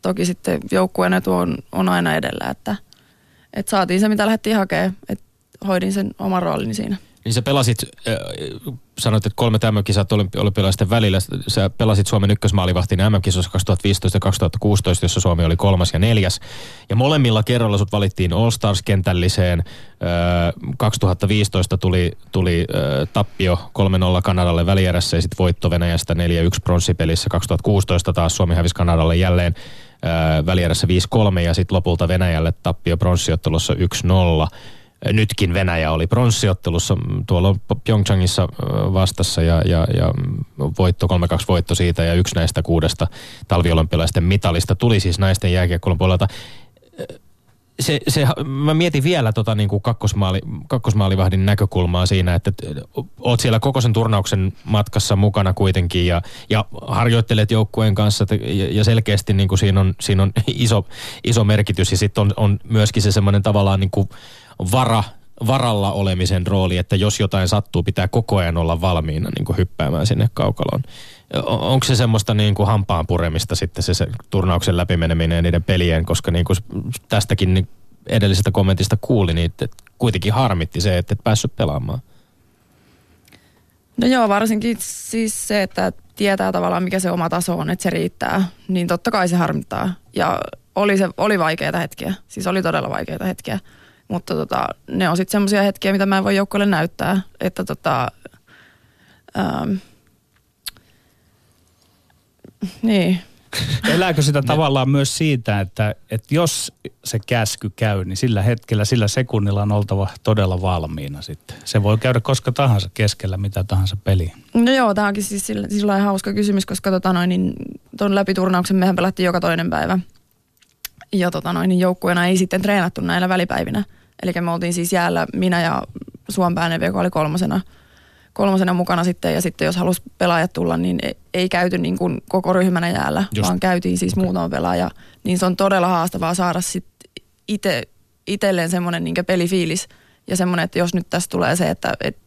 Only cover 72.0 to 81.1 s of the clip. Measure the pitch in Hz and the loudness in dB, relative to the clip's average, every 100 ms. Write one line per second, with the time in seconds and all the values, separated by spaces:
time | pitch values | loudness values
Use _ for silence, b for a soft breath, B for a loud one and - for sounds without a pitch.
72 | 120 110 - 104 104 95 101 110 95 87 | 4 2 2 2 2 2 2 2 2 -2
73 | 76 87 85 78 - 80 80 - 80 85 | 0 0 0 -2 -2 -4 -4 -4 -2 0
74 | 76 113 - 98 92 87 - 87 90 87 | -2 -4 -4 -2 2 0 2 0 0 0
75 | 82 82 82 85 85 85 85 90 87 80 | 2 2 2 2 2 0 2 2 2 0
76 | 82 - - 85 87 90 - - - 123 | 0 -2 0 0 2 0 -2 -8 -8 -10
77 | _ 107 - - 92 92 90 - - - | _ -2 0 0 2 2 0 -8 -20 -20
78 | - 113 101 92 98 92 95 95 92 110 | -2 2 2 2 2 2 2 2 0 -2
79 | - 123 92 82 85 - - - _ _ | 2 2 2 2 -2 -2 -8 -8 _ _
80 | 120 95 95 107 131 90 80 - 95 90 | -2 0 0 0 2 0 -2 -2 0 0
81 | 87 | -2